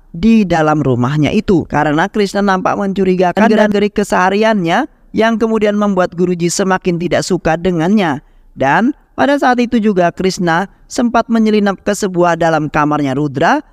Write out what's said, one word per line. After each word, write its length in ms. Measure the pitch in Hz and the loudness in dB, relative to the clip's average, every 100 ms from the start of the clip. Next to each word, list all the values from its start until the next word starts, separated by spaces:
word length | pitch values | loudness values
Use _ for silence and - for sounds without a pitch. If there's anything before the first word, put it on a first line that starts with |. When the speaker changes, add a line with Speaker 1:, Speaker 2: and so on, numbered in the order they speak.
| _ 165 | _ -2
Speaker 1:
di 320 | 220 226 190 | 2 2 2
dalam 320 | 170 156 151 | 2 2 0
rumahnya 560 | 131 120 123 151 143 202 | 0 0 0 0 0 0
itu, 320 | 214 175 - | 0 0 0
karena 400 | 147 151 147 196 | -2 0 0 -2
Krishna 320 | 220 202 202 | -2 -2 0
nampak 400 | 202 190 - 196 | 0 0 -2 -2
mencurigakan 640 | 202 190 190 180 180 175 | -4 -2 0 2 0 2
Speaker 2:
Dan 80 | 220 | 2
Speaker 1:
gerak-gerik 400 | 220 214 208 202 | 2 2 0 -2
kesehariannya 960 | - 202 190 185 202 220 214 165 190 - _ _ | -2 -2 0 0 2 0 0 0 -2 -2 _ _
yang 240 | - 220 220 | -2 0 0
kemudian 400 | 226 220 208 208 | 0 0 0 0
membuat 400 | 208 185 180 165 | 0 0 -2 0
Guruji 320 | 180 175 170 | -2 0 -2
semakin 480 | - 190 185 190 170 | -2 0 0 -2 -4
tidak 320 | 175 147 - | -2 -2 -2
suka 320 | 175 170 165 | -2 0 -2
dengannya. 640 | 180 175 165 214 170 139 - _ - - | -2 0 0 2 0 -4 -10 _ -20 -4
Dan 400 | 135 160 240 - _ - | 0 2 0 -4 _ -4
pada 160 | 262 285 | 0 2
saat 240 | 269 247 | 0 0
itu 240 | 240 240 | 0 0
juga 320 | 214 185 170 - | 0 2 0 0
Krishna 560 | 185 - 175 165 190 - _ | -4 -2 0 0 -2 -10 _
sempat 400 | - 240 233 220 | -4 0 0 0
menyelinap 560 | 226 220 214 202 190 | 0 2 2 0 -2
ke 80 | - | -4
sebuah 480 | 202 196 175 175 165 | -4 -2 0 0 2
dalam 320 | 165 160 151 | 0 0 -2
kamarnya 480 | 160 151 151 143 131 | -2 0 0 -2 -2
Rudra, 400 | 147 131 165 285 - | -4 0 0 0 -4